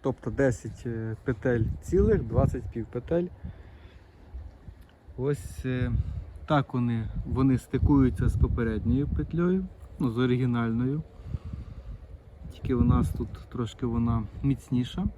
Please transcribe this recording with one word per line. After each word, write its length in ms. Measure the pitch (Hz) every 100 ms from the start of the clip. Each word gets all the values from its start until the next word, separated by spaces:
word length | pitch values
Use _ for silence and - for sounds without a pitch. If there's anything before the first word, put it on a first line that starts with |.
Тобто 300 | 135 127 -
десять, 520 | 107 139 117 117 104 123
е, 300 | 113 110 110
петель 400 | - 123 131 120 113 -
цілих, 420 | - 175 208 208
двадцять 400 | 117 117 135 - -
півпетель. 540 | - 110 123 - 170 180 - - - - - - - - - - - - - - - - - - -
Ось, 480 | 135 143 - - 131
е, 260 | 127 123 117 - - - - -
так 280 | 151 131
вони, 340 | 127 120 117 107 - -
вони 320 | - 135 127
стикуються 720 | - 127 - 143 131 123 131
з 80 | -
попередньою 680 | 123 - 113 110 95 127 143
петлею, 580 | - 147 160 175 190 185 - - -
ну, 100 | 127
з 80 | 113
оригінальною. 840 | 127 123 127 120 117 113 127 147 - - - - - - - - - - - - - - -
Тільки 240 | - - 123
у 80 |
нас 260 | 120 127 -
тут 200 | - 117 - -
трошки 340 | - 117 - 123
вона 380 | 117 117 117 104 -
міцніша. 600 | 139 135 - 123 123 - 208